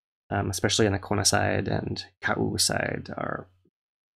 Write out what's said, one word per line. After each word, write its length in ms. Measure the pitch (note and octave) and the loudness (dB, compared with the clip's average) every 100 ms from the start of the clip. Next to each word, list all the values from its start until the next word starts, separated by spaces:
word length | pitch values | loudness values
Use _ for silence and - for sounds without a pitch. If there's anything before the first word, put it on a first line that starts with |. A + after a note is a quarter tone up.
| _ _ _ | _ _ _
um, 200 | G2+ G2+ | -2 -2
especially 360 | G2 G#2+ - A2 | 0 2 4 4
on 60 | |
the 60 | G2 | 2
Kona 260 | - G2+ | 0 0
side 420 | G2+ G2+ G2+ G2+ G2 | 2 4 2 0 0
and 380 | G#2 - G2 - _ | -2 -2 -6 -8 _
Ka'u 380 | - A2 G#2+ G#2+ | -4 0 0 0
side, 520 | - - - - - - | 0 0 -2 -4 -6 -8
are 320 | G1+ - - _ _ _ _ _ _ | -6 -6 -10 _ _ _ _ _ _